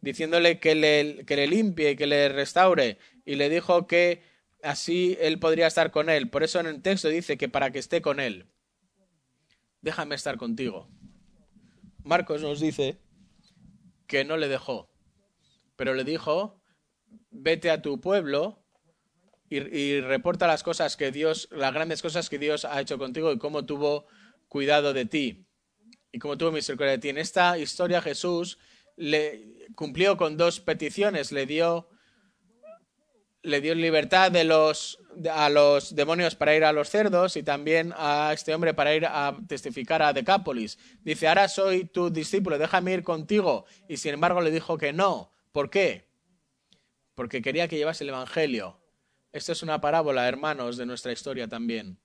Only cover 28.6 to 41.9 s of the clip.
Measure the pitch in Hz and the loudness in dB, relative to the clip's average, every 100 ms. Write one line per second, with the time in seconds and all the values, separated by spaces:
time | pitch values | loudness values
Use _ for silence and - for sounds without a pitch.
28.6 | _ _ _ - 165 151 151 110 107 - | _ _ _ -10 0 0 0 -6 -18 -20
29.6 | - - 151 131 190 196 170 151 170 165 | -20 -10 -8 2 2 4 0 2 0 0
30.6 | - 156 151 165 202 185 135 143 135 151 | -4 -4 -4 0 0 0 -4 -4 -4 0
31.6 | 170 170 170 _ _ _ _ _ _ 466 | 2 0 -6 _ _ _ _ _ _ _
32.6 | 571 679 _ _ _ _ _ _ - 143 | -20 -20 _ _ _ _ _ _ -4 -2
33.6 | 143 165 165 160 139 185 190 180 160 160 | 0 0 2 2 4 4 6 4 4 6
34.6 | 156 151 - - _ 156 160 160 151 147 | 4 2 -6 -12 _ -8 -6 2 4 6
35.6 | 143 143 - 151 147 170 170 - 151 156 | 8 6 2 -2 0 2 0 0 4 6
36.6 | 156 151 143 208 214 180 185 165 147 143 | 4 2 0 2 4 4 2 0 -4 -4
37.6 | 147 160 170 - 151 147 151 151 - 156 | 2 2 2 -2 0 2 0 -2 -2 0
38.6 | 170 151 143 156 160 147 143 139 - 139 | 0 2 2 2 0 0 -2 -4 -10 -10
39.6 | 147 123 123 160 151 139 120 196 185 127 | -10 -10 -2 2 2 2 2 2 2 -6
40.6 | 107 - - _ - 156 156 175 196 - | -6 -10 -20 _ -8 0 4 4 4 2
41.6 | 190 185 175 | 0 0 -2